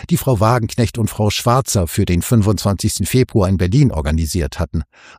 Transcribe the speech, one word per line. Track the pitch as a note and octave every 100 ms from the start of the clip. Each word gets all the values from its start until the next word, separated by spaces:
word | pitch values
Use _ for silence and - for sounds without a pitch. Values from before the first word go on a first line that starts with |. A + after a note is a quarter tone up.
| -
die | E3
Frau | - A2+
Wagenknecht | A2 B2 - - A2+ -
und | A2
Frau | - G#2+
Schwarzer | - A#2+ B2 - G#2+ E2+
für | -
den | F#2+ E2+
fünfundzwanzigsten | - A#2 G#2 G2 G#2 G2 G#2+ - G2
Februar | B2+ B2+ A2 F#2
in | F#2+
Berlin | F2+ B2+ C3+
organisiert | E2 C#2+ D#2+ D#2+ F2+ C2+ -
hatten. | E2 E2 - _ -